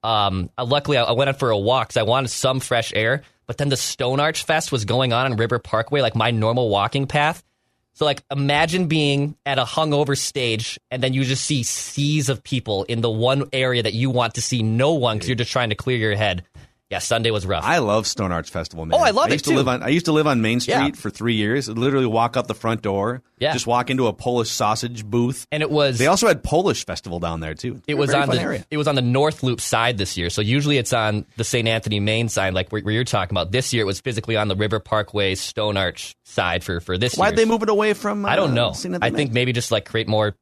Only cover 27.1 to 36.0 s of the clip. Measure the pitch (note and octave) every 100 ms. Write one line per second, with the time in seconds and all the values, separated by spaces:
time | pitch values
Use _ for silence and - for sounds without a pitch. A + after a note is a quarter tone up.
27.1 | E2+ E2+ E2 D#2+ D2+ B2+ - - C#3+ C#3+
28.1 | C#3 C#3 B2 - C3+ - D3+ D3+ C#3 A#2+
29.1 | B2+ D3+ - C3 A#2 - A2+ A#2 A2 F#2+
30.1 | - E2+ - G#2+ C3+ D3 C#3+ A2 A#2+ G#2+
31.1 | G#2+ - - A2+ B2 A2+ A2+ A2 G#2 G#2
32.1 | A2 A#2 G#2 F#2+ F#2 F#2 G#2+ G2+ A2 B2
33.1 | G#2 F2+ F#2+ E2 A#2 B2+ A#2+ G2+ G2 -
34.1 | A2 A2 A2 G#2 F#2+ G#2+ G#2+ - A2 G#2
35.1 | G#2 G2 F#2+ - - G#2+ G2 F#2 -